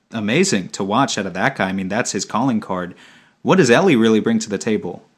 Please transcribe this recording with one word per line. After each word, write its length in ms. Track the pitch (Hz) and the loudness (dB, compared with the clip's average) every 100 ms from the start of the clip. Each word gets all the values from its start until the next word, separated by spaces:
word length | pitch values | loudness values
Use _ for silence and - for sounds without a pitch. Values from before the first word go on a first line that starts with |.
| _ | _
amazing 580 | 113 104 143 190 101 90 | -8 -2 0 2 0 -4
to 140 | - | -8
watch 340 | 98 113 135 - | -2 0 0 -2
out 80 | 95 | -6
of 80 | |
that 220 | 90 127 - | -2 -4 -2
guy. 140 | 95 | -4
I 40 | |
mean, 160 | 95 92 | -2 -4
that's 220 | 107 - | -4 -4
his 120 | 101 | -6
calling 380 | - 107 135 110 | -4 -2 -2 -2
card. 320 | - 92 87 - - - _ _ | -4 -8 -8 -14 -20 -20 _ _
What 160 | 120 190 | 0 4
does 140 | 123 | 6
Elie 240 | 123 190 123 | 6 6 4
really 240 | 113 110 | 4 4
bring 200 | 110 113 | 2 -2
to 100 | 104 | -2
the 100 | 95 | -6
table? 440 | 113 101 92 - _ | -2 -4 -4 -12 _